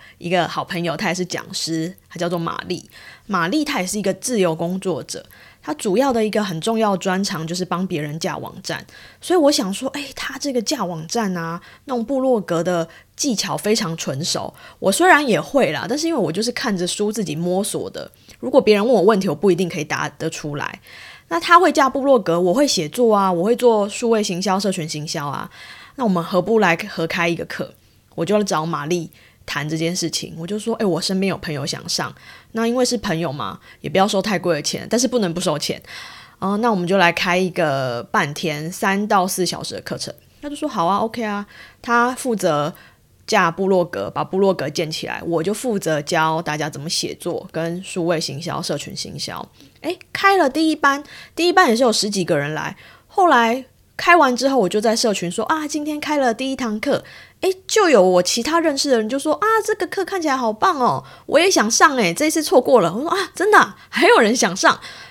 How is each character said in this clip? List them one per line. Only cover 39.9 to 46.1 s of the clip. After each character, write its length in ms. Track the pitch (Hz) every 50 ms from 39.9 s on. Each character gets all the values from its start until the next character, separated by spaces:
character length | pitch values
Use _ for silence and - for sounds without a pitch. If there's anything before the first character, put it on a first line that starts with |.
| -
程。 160 | - - - - - _ _ _ -
他 60 | - 294
就 60 | 294
说 140 | - 302 294
，“好 160 | 220 196 165
啊， 120 | 170 196 202
OK 240 | 220 226 - 247 226
啊。” 220 | 208 202 202 208 - - - - - - -
他 320 | - 240 233 240 240 247 254
负 200 | - - 254 220
责 380 | 196 185 170 151 147 143 160 - - - - _ _ _ _ _ _ -
架 240 | - 220 202 180 165
部 160 | 170 - 196
落 160 | 190 196 180 175
格， 260 | 170 - 98 101 -
把 140 | - 143 151
部 160 | - 190 190
落 140 | 196 190 180
格 160 | - 143 151
建 200 | 139 180 165 156
起 160 | 160 - -
来， 160 | - - - -
我 180 | 170 165 160 165
就 100 | 190 214
负 240 | - - 254 208
责 240 | 196 - 165 156 143
教 400 | 143 -